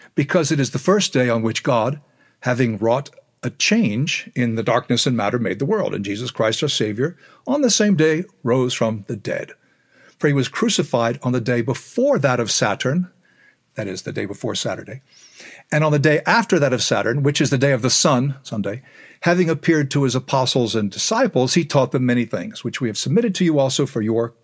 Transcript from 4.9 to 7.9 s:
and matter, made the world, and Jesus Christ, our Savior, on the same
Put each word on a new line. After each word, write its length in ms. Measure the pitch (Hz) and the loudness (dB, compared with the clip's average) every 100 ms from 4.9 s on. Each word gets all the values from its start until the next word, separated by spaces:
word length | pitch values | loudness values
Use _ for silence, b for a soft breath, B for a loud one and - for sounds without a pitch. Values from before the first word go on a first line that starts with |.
| 120 143 | 0 0
and 120 | 117 | 0
matter, 200 | 104 120 | 0 0
made 220 | 104 101 | -2 -2
the 60 | 139 | -2
world, 280 | 214 135 | -2 -2
and 120 | 101 98 | -4 -6
Jesus 260 | 104 123 | -6 -6
Christ, 320 | - 110 110 | -2 0 0
our 60 | 147 | -2
Savior, 460 | - 107 104 147 - B B B | 0 -2 -2 -4 -6 B B B
on 160 | 285 | 0
the 100 | 262 | 2
same 240 | - 208 | 4 4